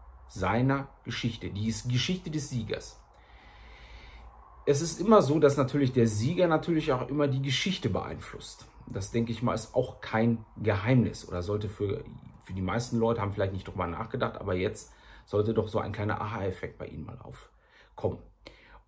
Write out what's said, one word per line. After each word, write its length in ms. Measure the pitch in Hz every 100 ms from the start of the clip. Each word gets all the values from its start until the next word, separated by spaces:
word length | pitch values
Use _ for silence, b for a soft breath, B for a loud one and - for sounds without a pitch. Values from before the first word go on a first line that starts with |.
| - - -
seiner 600 | - 92 110 131 139 - -
Geschichte, 480 | - - 117 - 92
die 140 | 98 110
Geschichte 640 | 110 123 123 - 180 170
des 180 | 151 135
Siegers. 500 | 123 104 - - - - B B B B B B B B B B B B - - - -
Es 160 | 139
ist 180 | 165 -
immer 220 | 196 214
so, 160 | 135 156
dass 180 | 143 131
natürlich 360 | 135 143 135
der 160 | 127 113
Sieger 400 | 104 123 180 175
natürlich 440 | 156 160 160 156
auch 140 | 127 127
immer 180 | 143 143
die 160 | 131
Geschichte 480 | 139 123 196 185 107
beeinflusst. 760 | 92 - 92 - - - - - - -
Das, 240 | 107 95
denke 200 | 117 117
ich 120 | 113
mal, 100 | 117
ist 220 | 90 - 127
auch 260 | 127 -
kein 420 | - 110 117 113 - -
Geheimnis 720 | 104 101 104 131 107 - -
oder 160 | 90
sollte 260 | 90 104 101
für, 340 | - 101 - - - - -
für 100 | -
die 80 | 92
meisten 360 | 92 107 120 117
Leute, 240 | 113 117
haben 100 | 101
vielleicht 220 | 98 98
nicht 120 | 95 -
drüber 220 | 95 87
nachgedacht, 500 | 85 117 - 110 -
aber 180 | 95 92
jetzt 380 | 95 - - B B B -
sollte 280 | 98 107
doch 160 | 110 98
so 100 | 104
ein 140 | -
kleiner 260 | 101 107 -
Aha-Effekt 580 | 104 110 95 90 - -
bei 100 | -
Ihnen 180 | - 76
mal 120 | -
aufkommen. 1000 | - - - _ _ - - - 101 - - _ B B B B